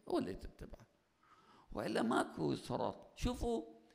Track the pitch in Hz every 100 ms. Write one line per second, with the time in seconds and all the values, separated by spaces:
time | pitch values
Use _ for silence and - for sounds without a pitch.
0 | - 339 90 - - - - - - _
1 | _ _ - - - - - - 113 220
2 | 226 277 - - 151 131 - 123 107 -
3 | - - 139 147 233 233 - - -